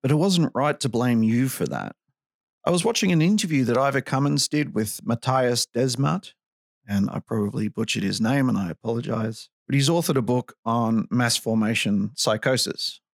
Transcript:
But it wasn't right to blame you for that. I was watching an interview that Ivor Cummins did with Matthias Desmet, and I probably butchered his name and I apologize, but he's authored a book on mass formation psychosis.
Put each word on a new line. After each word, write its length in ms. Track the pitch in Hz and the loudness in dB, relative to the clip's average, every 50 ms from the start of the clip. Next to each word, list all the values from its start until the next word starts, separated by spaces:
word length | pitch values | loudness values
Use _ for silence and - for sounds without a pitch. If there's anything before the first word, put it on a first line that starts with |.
| - | 2
But 80 | 131 | 2
it 40 | 147 | 2
wasn't 360 | 151 170 202 185 175 160 - - | 4 4 4 4 2 2 2 0
right 260 | 120 135 147 151 - | 0 0 0 0 -2
to 80 | - 135 | -4 -2
blame 340 | 110 117 120 123 120 113 110 | 0 2 2 4 4 4 4
you 260 | 110 113 120 131 131 | 4 4 2 2 0
for 160 | - - 90 | -2 -4 -4
that. 300 | 69 71 57 50 50 - _ _ _ _ _ _ _ _ _ _ _ _ _ _ | -4 -4 -6 -8 -10 -12 _ _ _ _ _ _ _ _ _ _ _ _ _ _
I 40 | - | 0
was 140 | 175 180 170 | 0 2 0
watching 300 | 226 233 - - 185 180 | 0 0 0 2 2 4
an 80 | 160 | 4
interview 420 | 156 175 214 208 - 170 156 135 127 | 4 4 2 2 0 0 0 0 2
that 140 | 113 120 | 2 2
Ivor 240 | 123 135 139 131 135 | 2 2 2 0 -2
Cummins 460 | 123 - - 135 143 143 147 143 - - | -2 -2 -2 0 0 0 0 0 -2 0
did 260 | - 151 147 147 - | 0 -2 -2 -2 -2
with 240 | 107 110 101 - - 107 | -4 -4 -4 -6 -8 -4
Matthias 600 | 104 - - - 131 131 131 127 123 120 120 - | -4 -4 -2 0 0 2 2 2 2 2 0 -2
Desmet, 680 | _ _ 117 131 131 120 127 139 147 160 196 - - - _ _ _ _ _ _ _ _ _ _ | _ _ 0 0 0 0 0 0 0 -2 -2 -6 -12 -20 _ _ _ _ _ _ _ _ _ _
and 240 | - 101 101 101 - | -2 0 0 0 0
I 100 | - - | -2 -8
probably 500 | - _ 117 110 104 101 104 - 107 107 | -8 _ -4 -2 -2 -2 -2 -4 -6 -4
butchered 340 | - - 113 - - 113 101 | -4 -4 -4 -4 -4 -4 -2
his 160 | 98 98 - | -2 -2 0
name 300 | 110 113 135 139 135 127 | 0 0 2 2 2 0
and 80 | 110 | 0
I 120 | 98 98 87 | 0 -2 -4
apologize, 800 | 78 _ - 113 117 117 117 - 117 117 110 110 113 - - _ _ _ _ | -6 _ -6 -4 -4 -4 -4 -4 -4 -4 -4 -6 -6 -10 -16 _ _ _ _
but 80 | - 135 | -2 0
he's 140 | 139 135 | 2 2
authored 300 | 143 170 170 165 - 147 | 2 2 2 0 2 0
a 40 | 135 | 0
book 340 | 117 104 123 127 120 - - _ _ | 2 2 0 0 -2 -4 -18 _ _
on 420 | 113 113 120 117 113 113 110 98 - | -2 0 0 2 2 0 0 0 0
mass 280 | - 123 123 117 - | 0 0 0 0 0
formation 760 | - - 113 113 110 107 107 113 - - 107 101 101 101 107 - | -2 -2 0 0 0 2 0 0 0 0 0 0 0 0 -2 -4
psychosis. 840 | - - 120 107 - - 135 131 117 - - - - - - - - _ _ | -2 0 0 0 0 0 0 0 0 -2 -4 -6 -6 -8 -10 -10 -12 _ _